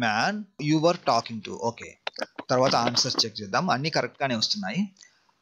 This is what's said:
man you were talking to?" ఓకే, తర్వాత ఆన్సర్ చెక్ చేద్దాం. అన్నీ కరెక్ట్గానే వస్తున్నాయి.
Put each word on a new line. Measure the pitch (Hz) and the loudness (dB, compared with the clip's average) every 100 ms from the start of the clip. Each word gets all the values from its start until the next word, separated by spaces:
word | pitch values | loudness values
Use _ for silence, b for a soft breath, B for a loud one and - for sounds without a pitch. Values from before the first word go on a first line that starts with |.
man | 117 107 160 214 208 - 147 | 0 2 0 -2 -8 -4 2
you | 156 | 4
were | 165 175 139 | 4 2 2
talking | 117 117 113 95 | 2 0 -6 -10
to?" | |
ఓకే, | 92 117 - 90 - - - - - - | -4 -4 -4 -10 -12 -12 -8 -10 -8 -2
తర్వాత | 127 131 135 | 2 4 4
ఆన్సర్ | 120 120 127 - 113 | 2 0 0 0 -2
చెక్ | 107 | -6
చేద్దాం. | 98 123 180 | -4 0 0
అన్నీ | 123 156 | 0 0
కరెక్ట్గానే | 139 120 - 139 110 | -2 -2 -2 -2 0
వస్తున్నాయి. | - 107 95 151 208 b b b b b | -2 -2 -4 -2 -4 b b b b b